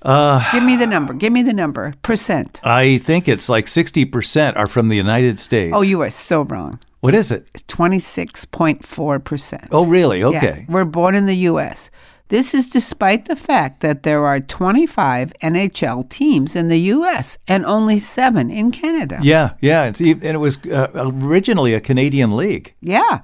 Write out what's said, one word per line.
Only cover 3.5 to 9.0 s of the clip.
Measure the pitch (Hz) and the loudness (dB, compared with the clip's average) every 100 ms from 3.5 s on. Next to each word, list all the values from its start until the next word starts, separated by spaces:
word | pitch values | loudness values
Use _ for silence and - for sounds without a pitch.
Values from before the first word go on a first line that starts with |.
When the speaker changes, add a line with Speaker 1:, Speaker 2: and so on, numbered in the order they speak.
| 113 - | 0 0
Speaker 1:
sixty | 165 165 165 127 | 0 0 0 0
percent | 117 - 151 147 104 | 0 -2 0 0 0
are | 104 | 0
from | 123 113 | 0 2
the | 107 | 2
United | 98 117 123 110 | 2 2 2 0
States. | - 117 85 208 | -2 -2 0 0
Speaker 2:
Oh, | |
you | 196 185 | 2 0
are | 127 | -2
so | - - 165 143 | -6 -2 -2 -2
wrong. | 107 73 - - _ | -6 -10 -14 -20 _
Speaker 1:
What | 127 | 2
is | 202 - | 2 2
it? | 107 - | -4 -8
Speaker 2:
It's | - - | -20 -12
twenty-six | - 170 190 - - 170 - - | -2 0 0 -2 -8 -10 -12 -12
point | - 160 143 | -2 -2 -2
four | - - | -8 -8